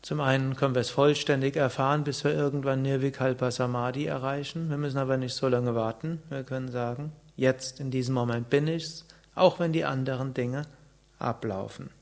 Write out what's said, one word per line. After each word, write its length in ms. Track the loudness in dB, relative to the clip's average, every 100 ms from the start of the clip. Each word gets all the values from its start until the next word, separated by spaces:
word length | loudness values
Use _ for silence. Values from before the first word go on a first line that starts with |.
zum 200 | -4 0
einen 360 | 4 4 2 2
können 180 | 2
wir 60 | 2
es 100 | 0
vollständig 640 | 4 4 4 2 2 2 2
erfahren, 460 | 0 2 2 2
bis 220 | 0 0
wir 80 | 0
irgendwann 500 | 2 0 0 0 0
Nirvikalpa 680 | 0 2 0 0 0 0 -2
Samadhi 560 | 0 0 0 -2 -2 -4
erreichen. 640 | -2 -4 -4 -6 -6 -4
Wir 80 | -2
müssen 200 | -2 -2
aber 180 | 0 0
nicht 180 | 0
so 140 | 0 2
lange 260 | 2 2
warten. 460 | 0 -2 -4 -6 -8 -8
Wir 140 | -10
können 300 | -6 -8 -6
sagen, 400 | -4 -4 -4 -8 -12 -20 2
jetzt 420 | 2 2 -4 -8
in 120 | -4
diesem 240 | -2 0
Moment 360 | 0 0 -2 2
bin 160 | 2 2
ich's, 380 | -2 -6 -12 -18 -20 _
auch 260 | 4 4 4
wenn 120 | 0
die 120 | 0
anderen 500 | 0 -2 -2 -2 -4
Dinge 280 | -2 -2 -2 -6 -12 -20 _ _ _
ablaufen. 720 | -4 -4 -4 -4 -6 -10 -14 -16